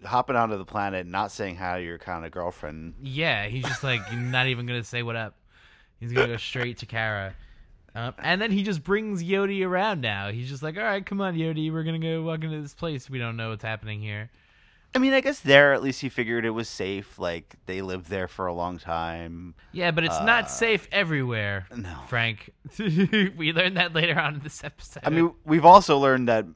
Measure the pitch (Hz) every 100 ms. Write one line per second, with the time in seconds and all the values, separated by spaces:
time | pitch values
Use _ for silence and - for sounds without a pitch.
0 | 95 123 123 123 113 104 92 104 101 95
1 | 90 92 104 - 98 87 92 90 85 85
2 | - 85 82 90 87 - 78 78 82 -
3 | 135 131 160 113 104 123 123 127 139 120
4 | 98 120 123 127 131 120 120 123 113 120
5 | 117 117 107 - _ _ - - _ _
6 | 120 123 120 117 - 127 123 117 110 113
7 | 110 104 98 - - - - - _ 113
8 | 117 - 156 180 220 196 202 170 156 202
9 | 214 190 170 196 196 196 185 180 214 185
10 | 117 101 101 110 127 139 156 165 220 202
11 | 190 196 190 165 160 156 156 160 160 165
12 | 160 165 160 160 160 151 143 - 170 143
13 | - 131 120 113 113 107 113 110 110 104
14 | 107 104 110 - _ _ _ _ _ 262
15 | 269 269 269 285 131 139 143 131 135 123
16 | 135 - 113 117 113 110 113 - 95 98
17 | - - 90 85 - - - 92 95 92
18 | 82 95 90 - 92 87 87 87 - 82
19 | 82 82 85 85 87 - - 165 175 160
20 | 165 165 220 233 - - 226 208 - 196
21 | 175 151 127 113 101 98 90 120 92 80
22 | - 120 113 107 - - - - 214 160
23 | 190 214 185 165 156 165 185 185 180 160
24 | 170 151 147 147 139 - 147 - - -
25 | 156 160 170 - 156 160 156 196 180 139
26 | 139 131 120 113 95